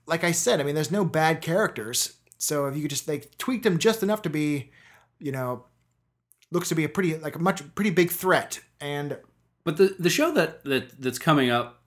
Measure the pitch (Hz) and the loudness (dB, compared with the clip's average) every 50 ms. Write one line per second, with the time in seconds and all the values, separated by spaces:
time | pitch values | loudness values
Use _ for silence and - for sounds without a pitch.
0 | _ - 165 165 - 170 165 - - 247 233 160 139 143 147 156 151 127 175 208 | _ -4 -2 0 2 0 0 2 2 2 2 2 2 0 0 -2 -2 0 0 0
1 | 196 156 - 156 156 160 165 160 - 165 165 196 214 - - - 107 113 123 - | 0 0 2 2 4 4 2 0 -2 0 0 2 2 0 -2 -6 -8 -6 -4 -4
2 | - - - _ _ _ - _ - - 156 147 139 139 135 151 151 147 143 131 | -4 -4 -6 _ _ _ -12 _ -6 -4 -2 -2 -2 -2 -4 -4 -4 -4 -4 -6
3 | - - 151 143 - - - _ - - 262 208 - 220 175 165 - 226 220 220 | -4 -4 -6 -6 -6 -12 -14 _ -4 -4 -4 0 2 2 2 4 2 2 2 2
4 | 190 196 214 214 - 170 147 151 151 147 147 135 120 - _ _ _ - - - | 0 0 -2 -2 -2 -4 -2 0 0 0 0 -2 -4 -8 _ _ _ -20 -20 -20
5 | _ _ _ _ - 139 135 131 127 123 123 113 - _ _ _ _ _ _ _ | _ _ _ _ -8 -6 -6 -4 -4 -4 -6 -8 -10 _ _ _ _ _ _ _
6 | _ _ _ _ _ _ _ _ _ _ 165 175 175 - 175 160 156 147 - 196 | _ _ _ _ _ _ _ _ _ _ -4 -4 -2 0 -2 0 -2 -2 -2 0
7 | 190 165 160 160 156 147 - 156 165 190 190 - 147 - - - 208 214 165 180 | 0 0 -2 -4 -6 -10 -6 -2 0 0 0 -2 -6 -10 -6 -2 0 2 4 4
8 | 175 170 - - - 185 170 139 - - - - - _ _ _ 147 143 143 143 | 4 4 2 -2 2 2 2 2 2 -2 -8 -14 -16 _ _ _ -8 -6 -6 -6
9 | 143 143 139 - - _ _ _ _ _ _ _ _ 170 151 165 196 190 196 - | -4 -6 -8 -10 -12 _ _ _ _ _ _ _ _ -4 4 4 4 4 4 2
10 | 170 - - - 302 339 311 240 165 - - - - 139 135 127 - - - - | 0 0 2 2 2 2 4 2 2 0 -2 -8 -4 -2 -2 -2 -2 -4 -12 -6
11 | 131 127 123 - - 170 156 143 131 123 120 120 120 120 - _ _ | -6 -4 -4 0 2 4 4 4 4 4 2 2 0 -4 -10 _ _